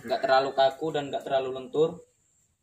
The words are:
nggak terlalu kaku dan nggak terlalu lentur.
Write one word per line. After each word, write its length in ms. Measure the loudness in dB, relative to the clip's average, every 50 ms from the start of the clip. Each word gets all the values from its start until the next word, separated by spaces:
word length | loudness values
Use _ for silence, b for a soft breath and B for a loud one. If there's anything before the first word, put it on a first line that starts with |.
| -6
nggak 160 | -4 -4 -2
terlalu 320 | 2 4 4 4 4 2 2
kaku 400 | 2 2 2 2 0 -6 -4 -4
dan 160 | -4 -4 -4
nggak 160 | -6 -8 -4
terlalu 320 | -2 -2 -2 -2 -2 -6 -8
lentur. 480 | -10 -6 0 0 0 0 0 -6 -16 _ _ _ _ _ _ _ _ _ _ _